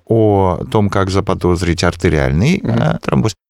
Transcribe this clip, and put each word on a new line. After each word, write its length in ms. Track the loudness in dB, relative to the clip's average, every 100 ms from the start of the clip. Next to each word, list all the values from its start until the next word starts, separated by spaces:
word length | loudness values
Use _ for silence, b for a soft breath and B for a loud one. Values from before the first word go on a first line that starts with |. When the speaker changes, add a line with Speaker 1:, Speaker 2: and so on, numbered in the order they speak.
| _
Speaker 1:
о 580 | 2 4 2 2 -2 -2
том, 200 | 0 0
как 200 | 0 0
заподозрить 760 | -2 -2 -2 0 0 0 0
артериальный, 760 | -2 0 0 0 0 0 0 0
Speaker 2:
Мгм. 160 | -2 -2
Speaker 1:
э, 160 | -2 -2
тромбоз. 320 | -2 0 0 -4